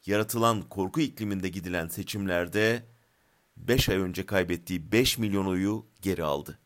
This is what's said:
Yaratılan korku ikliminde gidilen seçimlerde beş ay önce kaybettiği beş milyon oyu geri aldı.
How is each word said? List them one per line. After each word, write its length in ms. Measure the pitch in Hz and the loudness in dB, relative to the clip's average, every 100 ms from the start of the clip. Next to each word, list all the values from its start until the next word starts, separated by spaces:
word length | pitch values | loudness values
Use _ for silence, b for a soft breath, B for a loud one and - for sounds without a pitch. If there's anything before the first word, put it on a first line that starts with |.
| - | 0
Yaratılan 560 | 104 107 120 113 110 | 0 0 2 4 2
korku 400 | 82 95 95 - | -2 -4 -2 0
ikliminde 480 | 147 - 107 98 92 | -2 -2 -4 -2 -4
gidilen 380 | 90 90 87 85 | -6 -4 -4 -4
seçimlerde 960 | - 95 107 98 87 87 95 110 117 113 b b b b b b - | -8 -8 -4 -2 0 0 2 2 2 -4 b b b b b b -16
beş 320 | - 117 - | 0 2 4
ay 80 | 98 | 2
önce 280 | 92 90 95 | 0 -4 -2
kaybettiği 640 | 98 87 87 - 92 76 | 0 2 -2 -4 -6 2
beş 260 | 107 131 - | 4 4 2
milyon 280 | 110 98 95 | 0 2 2
oyu 400 | 92 95 110 - _ | 2 2 0 -6 _
geri 220 | 98 90 | -4 -2
aldı. 360 | 80 71 76 - | 0 -2 -4 -16